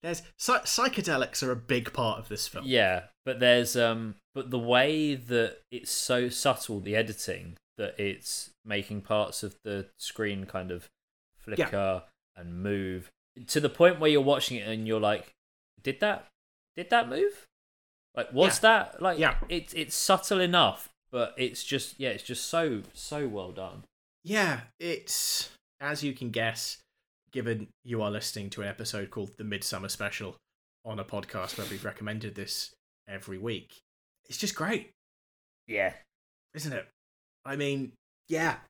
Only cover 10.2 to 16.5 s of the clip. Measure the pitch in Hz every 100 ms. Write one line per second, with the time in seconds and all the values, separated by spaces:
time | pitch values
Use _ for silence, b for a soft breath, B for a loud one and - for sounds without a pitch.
10.2 | 107 101 95 95 92 87 - _ _ _
11.2 | _ _ - 107 143 101 98 92 - _
12.2 | _ - 87 87 101 101 95 92 87 _
13.2 | _ - 120 151 143 - 175 165 156 147
14.2 | 135 143 - 123 101 110 110 110 107 107
15.2 | - _ _ _ _ _ - 135 208 -
16.2 | - _ _